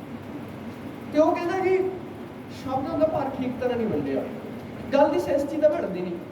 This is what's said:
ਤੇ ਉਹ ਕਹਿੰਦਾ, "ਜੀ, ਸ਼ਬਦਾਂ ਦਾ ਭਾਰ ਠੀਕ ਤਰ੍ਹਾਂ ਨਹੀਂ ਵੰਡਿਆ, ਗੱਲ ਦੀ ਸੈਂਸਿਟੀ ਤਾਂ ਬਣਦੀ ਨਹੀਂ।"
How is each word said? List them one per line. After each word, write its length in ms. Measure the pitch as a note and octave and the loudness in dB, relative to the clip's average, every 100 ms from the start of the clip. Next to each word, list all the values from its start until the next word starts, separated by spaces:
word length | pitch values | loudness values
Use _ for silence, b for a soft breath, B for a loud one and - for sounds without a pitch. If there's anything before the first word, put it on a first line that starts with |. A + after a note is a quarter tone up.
| - - - - - - - - - - - | -10 -12 -10 -10 -10 -10 -10 -10 -12 -10 0
ਤੇ 60 | D4 | 6
ਉਹ 120 | D#4+ | 6
ਕਹਿੰਦਾ, 280 | F4 E4+ F#4+ | 6 0 2
"ਜੀ, 180 | F#4 F#4+ F#4 F#4 - - - - - | 4 4 2 -2 -10 -10 -12 -12 -12
ਸ਼ਬਦਾਂ 480 | - C4 C4 C#4+ D4 | -10 -4 -2 -2 4
ਦਾ 60 | D#4 | 4
ਭਾਰ 240 | - C4 C4+ | 4 -2 -2
ਠੀਕ 100 | B3+ - | -4 -2
ਤਰ੍ਹਾਂ 160 | B3 A#3 | -2 0
ਨਹੀਂ 100 | G#3+ | 0
ਵੰਡਿਆ, 340 | D3+ C3+ C3+ - - - - - - - | 0 0 -2 -4 -8 -10 -10 -10 -10 0
ਗੱਲ 160 | C#4 D#4 | 4 6
ਦੀ 100 | F4+ | 4
ਸੈਂਸਿਟੀ 380 | - C#4+ C#4+ D#4 | 2 2 2 4
ਤਾਂ 120 | D4+ | 4
ਬਣਦੀ 320 | E4 - F3+ | 4 -2 -2
ਨਹੀਂ।" 120 | F3+ F3 - | -4 -6 -8